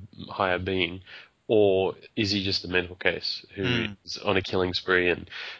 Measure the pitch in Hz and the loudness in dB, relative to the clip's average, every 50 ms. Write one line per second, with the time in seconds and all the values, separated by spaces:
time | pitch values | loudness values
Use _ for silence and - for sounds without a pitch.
0 | 92 - - - - - - - 101 92 90 90 92 92 95 92 90 85 87 92 | -8 -16 -16 -16 -14 -8 -2 0 0 2 2 0 0 0 0 0 0 0 -2 -6
1 | 92 - - - - - _ _ _ - 123 107 104 101 95 95 95 90 - - | -12 -16 -20 -20 -20 -20 _ _ _ 2 4 6 6 6 6 4 2 0 -2 -6
2 | - - _ - 110 98 104 104 92 98 92 - - 85 92 90 90 87 90 - | -12 -8 _ -2 -2 0 0 0 0 0 -2 -2 -2 0 0 0 0 0 -4 -4
3 | - 90 85 - - - - - - - - 98 98 123 123 120 110 107 101 - | -2 -2 -2 -2 -4 -8 -8 -10 -12 -12 -8 -4 -2 -2 0 -2 -2 -4 -6 -12
4 | - - - - - 98 98 95 92 - - 95 92 92 87 - - - 92 90 | -14 -14 -12 -6 -2 0 0 0 0 0 0 0 0 0 0 -2 0 2 2 4
5 | 90 87 85 - 82 - - - - - - - | 4 4 2 0 -2 -8 -12 -12 -12 -12 -14 -8